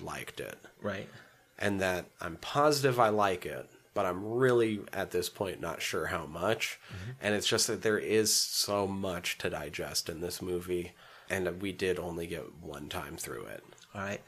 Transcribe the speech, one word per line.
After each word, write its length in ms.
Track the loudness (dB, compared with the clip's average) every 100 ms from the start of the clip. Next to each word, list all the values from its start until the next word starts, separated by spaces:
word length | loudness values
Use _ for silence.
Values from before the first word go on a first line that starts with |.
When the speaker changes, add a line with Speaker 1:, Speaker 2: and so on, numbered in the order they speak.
Speaker 1:
liked 380 | -8 -8 -8 -8
it. 180 | -10 -10 -18 -10
Speaker 2:
Right. 280 | -6 -6 -8 -16 -20 -20 _ -4
Speaker 1:
And 220 | -2 2
that 240 | 2 0 -4 -10
I'm 160 | -10 -8
positive 640 | -4 4 4 6 4 6
I 100 | 6
like 360 | 6 4 2 -4
it, 220 | -8 -10 -16 -6
but 120 | 0 2
I'm 180 | 0
really, 560 | -2 4 6 8 6 2 -4
at 180 | -4 -2
this 160 | 0 -2
point, 300 | -2 -4 -2
not 220 | -6 -4
sure 240 | -2 -2 -2
how 180 | -2 -4
much. 540 | -2 0 2 -2 -6 -12
Speaker 2:
Mm-hmm. 240 | -12 -10 -4
Speaker 1:
And 140 | 0 2
it's 120 | 4
just 200 | 2 2
that 140 | 2
there 180 | 2 2
is 340 | 4 4 6
so 540 | 4 2 0 2 2 0
much 500 | 0 -2 -2 -4 -4
to 100 | -4
digest 580 | -4 -6 -6 -4 -2 -4
in 120 | -4
this 200 | -6 -4
movie, 520 | -4 -4 -2 -2 -4 -12 -20 -20 -4
and 320 | 0 0 -2
we 100 | -4
did 280 | -2 0 0
only 260 | -2 -6 -4
get 360 | -6 -8 -12
one 260 | -12 -10 -8
time 260 | -8 -6 -8
through 280 | -8 -8 -10
it. 180 | -12 -14 -20 -14
Speaker 2:
All 80 | -8
right. 200 | -6 -6